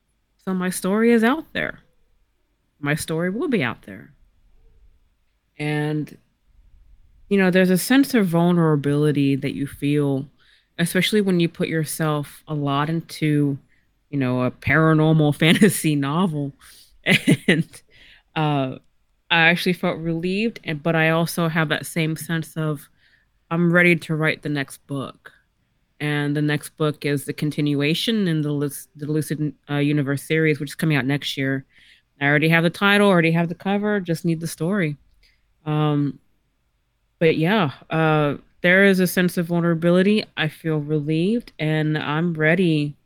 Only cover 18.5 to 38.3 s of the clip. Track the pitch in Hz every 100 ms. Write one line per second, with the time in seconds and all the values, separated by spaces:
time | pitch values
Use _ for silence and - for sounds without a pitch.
18.5 | 143 131 - _ _ _ _ - 170 165
19.5 | 175 - 175 180 - 165 165 180 190 226
20.5 | - - 151 170 160 160 165 165 - 165
21.5 | 165 156 151 - 175 156 160 156 165 156
22.5 | - 156 147 - _ _ _ _ _ -
23.5 | 165 175 175 175 170 - 156 156 - 151
24.5 | 147 135 - - 139 127 - - _ _
25.5 | _ _ _ _ - 151 147 147 147 147
26.5 | 147 - - 156 143 143 143 - - 147
27.5 | 143 147 143 143 170 - 220 190 160 147
28.5 | 147 143 - - 147 147 156 147 147 151
29.5 | - - 143 143 151 135 139 - 160 156
30.5 | 147 143 - 160 147 123 143 - - 135
31.5 | 135 - _ _ _ _ - 143 147 160
32.5 | 165 170 - 202 202 208 175 165 165 170
33.5 | 175 196 202 208 208 175 160 175 160 165
34.5 | - 160 208 160 143 _ _ _ _ _
35.5 | _ 151 151 151 147 143 - _ _ _
36.5 | _ _ _ _ _ _ - 165 156 160
37.5 | 220 151 - - 160 160 156 147